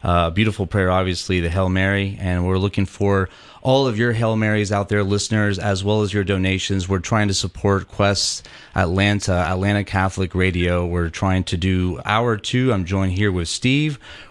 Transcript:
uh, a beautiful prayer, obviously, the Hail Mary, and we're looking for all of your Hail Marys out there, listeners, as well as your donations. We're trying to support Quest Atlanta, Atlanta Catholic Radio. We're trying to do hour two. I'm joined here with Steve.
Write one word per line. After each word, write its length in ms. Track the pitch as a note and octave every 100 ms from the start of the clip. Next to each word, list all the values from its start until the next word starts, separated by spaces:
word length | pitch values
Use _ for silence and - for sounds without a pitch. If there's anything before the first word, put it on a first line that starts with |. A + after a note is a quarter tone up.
uh, 220 | - F2 E2+
a 20 |
beautiful 340 | E2+ G#2+ G2+
prayer, 280 | F#2 G#2 F#2
obviously, 480 | F#2 F#2 F2 - F#2
the 100 | E2+
Hail 180 | F#2 F#2
Mary, 480 | F#2+ F#2+ G2 G2 G2+
and 260 | F#2+ F2+ F2+
we're 120 | F#2
looking 280 | G2 - F#2+
for 420 | - G2+ G2 F#2 - - -
all 280 | C3 C3+ C#3
of 100 | G#2+
your 140 | A#2+
Hail 240 | A2 A2+ A2
Marys 340 | G#2+ G#2+ G2+
out 180 | G2+ G2+
there, 140 | G#2
listeners, 560 | G2 G2+ - A2 G#2 F#2+
as 240 | G#2+ F#2+
well 200 | G2+ G#2+
as 120 | G#2
your 80 | G#2
donations. 680 | F#2+ F#2+ F#2+ F#2 - G2 F#2
We're 120 | F#2+
trying 260 | - G#2+ G#2
to 80 |
support 540 | F#2 F#2 - G#2 G2 F2+
Quest 600 | - G2+ G2 - - - - - -
Atlanta, 560 | F2 F#2+ G2+ G#2 -
Atlanta 500 | F2+ E2+ F#2 G2 G#2
Catholic 520 | G2 G2 F#2+ F#2+ F#2
Radio. 520 | F#2 F#2 F2+ F2 F2 F2
We're 240 | F2 E2
trying 320 | - G2 F#2
to 120 | F2+ F2+
do 440 | F#2+ F#2 F2+ F2
hour 320 | - G#2+ A#2+ G#2+
two. 360 | - B2+ C3
I'm 120 | G2+
joined 280 | F2 G2 F#2+
here 200 | F#2 G#2
with 160 | F2+ E2
Steve. 500 | - B2+ C3+ D3+ C#3 - - -